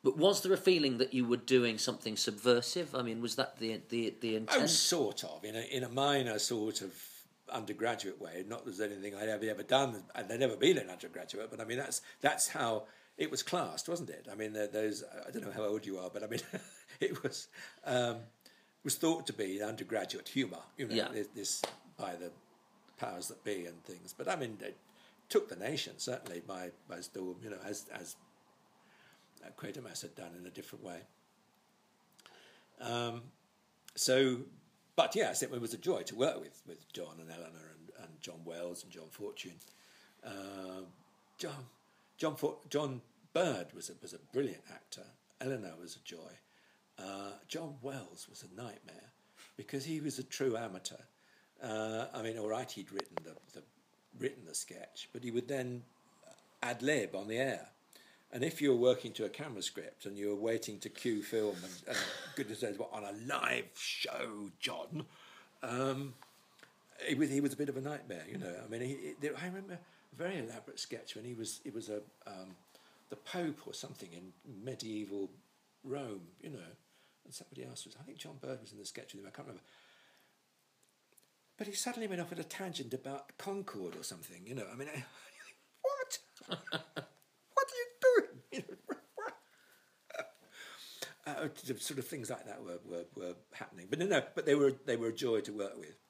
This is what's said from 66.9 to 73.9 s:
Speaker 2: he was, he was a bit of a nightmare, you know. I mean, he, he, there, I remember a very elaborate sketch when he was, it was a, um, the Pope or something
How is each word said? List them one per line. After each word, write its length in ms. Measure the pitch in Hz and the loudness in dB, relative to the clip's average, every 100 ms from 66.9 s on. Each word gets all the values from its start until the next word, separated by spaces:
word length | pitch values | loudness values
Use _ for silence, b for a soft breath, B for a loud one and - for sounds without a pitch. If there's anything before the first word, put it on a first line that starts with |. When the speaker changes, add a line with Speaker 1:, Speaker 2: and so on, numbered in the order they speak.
| - - | -6 0
Speaker 2:
he 80 | |
was, 160 | 139 147 | 4 4
he 100 | 135 | 4
was 120 | 143 | 2
a 40 | 139 | 2
bit 120 | 143 | 0
of 80 | 131 | 0
a 40 | |
nightmare, 440 | 135 151 135 87 - | -4 -6 -6 -8 -6
you 80 | 98 | -6
know. 160 | 90 87 | -6 -8
I 40 | 104 | -6
mean, 100 | 117 | -4
he, 80 | 123 | -2
he, 240 | 139 120 - | -4 -6 -4
there, 120 | 147 135 | -4 -2
I 60 | 180 | -4
remember 280 | 190 196 | -6 -8
a 420 | 175 - - - 127 | -12 -12 -20 -20 -4
very 220 | 170 185 | -2 -2
elaborate 420 | 117 113 - - | -4 -6 -10 -8
sketch 340 | - 117 - | -6 -6 -8
when 100 | 110 | -10
he 100 | 120 | -8
was, 260 | 117 110 - | -4 -6 -6
it 100 | 143 | -6
was 140 | 113 107 | -6 -4
a, 60 | 104 104 - - | -4 -6 -16 -14
um, 300 | 98 92 90 _ b b b _ | -12 -12 -16 _ b b b _
the 60 | - | -12
Pope 440 | - 180 165 - - | -4 -2 -2 -2 -10
or 80 | |
something 340 | - - | -10 -10